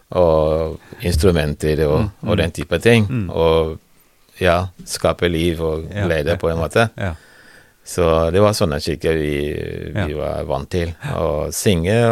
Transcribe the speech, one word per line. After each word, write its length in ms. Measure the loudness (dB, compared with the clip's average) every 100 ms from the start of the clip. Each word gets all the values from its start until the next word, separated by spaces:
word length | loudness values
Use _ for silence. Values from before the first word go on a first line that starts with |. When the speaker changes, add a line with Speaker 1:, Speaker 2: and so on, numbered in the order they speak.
| -6
Speaker 1:
og 680 | 2 4 4 2 0 -2 -8 -16 -6
instrumenter 840 | -2 2 4 2 0 -2 -2 2 2
og, 120 | 2
Speaker 2:
Mm, 100 | 0 -4
mm. 60 | -2
Speaker 1:
og 80 | 0
den 140 | -2
type 300 | -4 -4 0
ting. 260 | 4 4 2
Speaker 2:
Mm. 220 | -2 -4
Speaker 1:
Og, 500 | 0 4 4 2 -4 _ _ _ _ _ -2
ja, 280 | 2 2 0 -10 -12
skape 440 | -2 -2 0 0
liv 300 | 0 0 0
og 260 | -2 -4 -6
Speaker 2:
Ja, 160 | -4 -2
Speaker 1:
glede 220 | 0 0
Speaker 2:
ja, 40 | 0
Speaker 1:
på 140 | -2
en 60 | -2
Speaker 2:
ja, 40 | -2
Speaker 1:
måte. 220 | 0 0 -2
Speaker 2:
ja. 180 | -6 -6 -14 -20 -20 -20 _ _ -8
Speaker 1:
Så 440 | 0 2 4 2
det 80 | 4
var 120 | 2
sånne 240 | 2 0 -2
kirker 340 | -4 -2 0 0
vi, 360 | 0 -2 -4 -6 -8 -8 -8
vi 180 | -4 -4
Speaker 2:
Ja. 40 | -4
Speaker 1:
var 260 | -4 -4 -4
vant 240 | -4 -2
til. 240 | -4 -4 -6
Speaker 2:
Ja. 100 | -6 -2
Speaker 1:
Å 300 | -2 -2 -4
synge 440 | -2 0 2 2 2 4